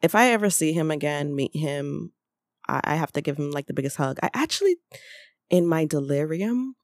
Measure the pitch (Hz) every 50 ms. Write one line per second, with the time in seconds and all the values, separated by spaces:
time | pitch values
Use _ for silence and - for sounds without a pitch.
0 | - 165 - 208 240 247 240 220 208 208 175 - 160 156 160 170 160 156 156 147
1 | 139 151 147 147 143 147 143 139 135 - _ 151 156 147 143 143 139 143 143 147
2 | 165 170 _ _ _ _ _ _ _ _ _ _ _ - - 139 - - 147 156
3 | 160 - - 147 143 - 139 143 147 143 143 143 139 _ - 143 135 139 - -
4 | 147 135 135 - - - - - 294 - - - 392 392 359 349 _ _ - -
5 | - - - - - - _ _ _ _ - 180 175 170 165 160 160 151 160 147
6 | 139 139 143 139 147 156 160 170 196 220 240 247 254 262 262 _